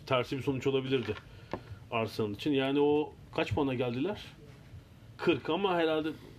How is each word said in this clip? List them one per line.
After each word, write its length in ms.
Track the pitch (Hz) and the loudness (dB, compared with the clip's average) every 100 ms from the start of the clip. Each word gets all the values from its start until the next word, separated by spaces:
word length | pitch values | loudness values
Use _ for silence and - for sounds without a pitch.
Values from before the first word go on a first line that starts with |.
| - | 0
tersi 300 | 127 120 139 | 2 2 -2
bir 40 | |
sonuç 240 | 120 131 139 | -2 0 2
olabilirdi 480 | 135 131 131 110 104 - - - - - - - | 0 2 0 0 -6 -10 -18 -10 -10 -10 -16 -4
Arsenal 400 | 117 110 - 107 | -2 0 0 -2
için. 220 | 104 156 | -2 0
Yani 280 | 139 135 139 | 2 4 4
o 320 | 147 147 151 - - - | 6 4 2 -6 -6 -2
kaç 160 | 160 | 0
puana 200 | - 139 | 2 2
geldiler? 480 | 127 123 120 170 214 - - - - - - - - - - | 2 0 0 -2 -4 -10 -18 -20 -20 -18 -20 -20 -20 -20 -2
Kırk 340 | - 139 - | 2 2 0
ama 260 | 165 202 175 | 0 2 2
herhalde 320 | 160 156 156 143 - | 2 2 -2 -6 -12